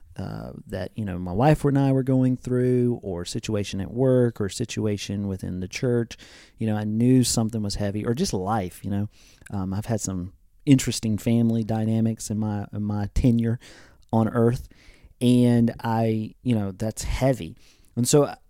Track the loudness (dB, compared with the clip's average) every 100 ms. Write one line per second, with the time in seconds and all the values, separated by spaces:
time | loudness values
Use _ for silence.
0 | -18 -12 -12 -10 -12 -14 -12 -10 -10 -8
1 | -6 -6 -4 0 0 2 0 0 2 0
2 | 0 2 2 -2 -2 -2 0 2 0 -2
3 | -6 -8 -8 -8 -4 -4 -4 -6 -6 0
4 | 4 4 4 0 -6 -4 -6 -4 -2 -4
5 | -4 -4 -4 -4 -6 -6 -8 -4 0 0
6 | 0 -6 -20 -20 -20 -6 -2 -2 -2 2
7 | 6 6 6 2 0 0 -4 -2 -2 -2
8 | -2 -2 -2 -2 -2 -2 -4 -8 -4 -4
9 | -4 -8 -20 _ -10 -6 -4 -4 -2 -4
10 | -4 -6 -8 -12 _ _ 4 4 4 -2
11 | -2 0 2 4 4 2 -2 -2 0 2
12 | 0 -2 -4 -4 -2 -4 -6 -6 -4 -4
13 | -2 2 4 4 2 -2 -8 -20 -20 _
14 | _ 0 2 4 4 2 -4 -18 -20 -20
15 | -20 _ 4 4 6 4 2 0 -2 0
16 | 0 -2 -6 -8 -2 -2 -2 -6 -6 -6
17 | -6 0 0 0 -4 -14 -20 _ _ -2
18 | 4 4 4 -2 _